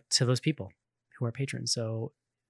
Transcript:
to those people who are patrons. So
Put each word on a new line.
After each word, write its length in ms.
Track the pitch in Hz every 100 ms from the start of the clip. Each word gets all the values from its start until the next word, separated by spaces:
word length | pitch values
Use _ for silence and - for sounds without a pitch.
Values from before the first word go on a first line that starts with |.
| -
to 140 | - 123
those 160 | 127
people 300 | - 156 95 - _ _ _ -
who 80 | 120
are 60 |
patrons. 400 | 117 135 123 120
So 380 | - 113 113 117 - _ _ _